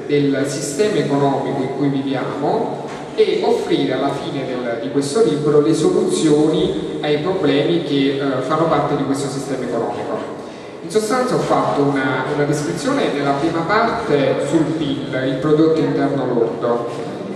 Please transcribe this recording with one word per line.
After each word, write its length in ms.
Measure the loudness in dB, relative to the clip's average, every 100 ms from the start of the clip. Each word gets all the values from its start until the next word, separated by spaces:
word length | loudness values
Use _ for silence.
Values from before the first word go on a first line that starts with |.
| -2
del 380 | 2 2 0 -2
sistema 500 | -4 -6 0 0 2
economico 640 | 0 2 2 0 -2 -2
in 140 | -4 0
cui 100 | 0
viviamo 960 | 0 -2 -2 -4 -2 0 0 -2 -6 -8 -10 -10 2
e 260 | 2 2 2
offrire 480 | 0 0 0 0
alla 180 | 0 -2
fine 340 | -4 -6 -6 -4
del, 340 | -4 -4 -4
di 100 | -2
questo 320 | -2 0 2
libro 380 | 2 2 2 4
le 120 | 4
soluzioni 1300 | 4 2 2 2 2 4 4 4 4 0 -2 -4 -4
ai 160 | 0 0
problemi 640 | 0 0 2 2 2 0
che, 340 | 0 2 2 2
eh, 240 | -2 -2
fanno 240 | -2 0 2
parte 300 | 2 2 0
di 80 |
questo 260 | 0 -2 -2
sistema 340 | -6 -6 -4
economico. 720 | -4 -2 -2 -4 -6 -6 -6 -10 -12 -14 -14 -12
In 80 | -2
sostanza 440 | -2 0 0 2 0
ho 40 |
fatto 420 | 2 2 2 2
una, 440 | 2 2 0 -2 -2
una 100 | -2
descrizione 680 | 0 0 -2 -2 -2 0 0
nella 180 | 0 0
prima 300 | 0 0 0
parte 840 | 0 2 2 0 0 2 2 0 0
sul 180 | 2 2 0
pil, 300 | -2 -4 -4 -4 -2
il 100 | -2
prodotto 400 | 2 4 6 4
interno 460 | 2 2 0 0 0
lordo. 840 | 0 0 0 -2 -2 -2 -6 -8 -8 -8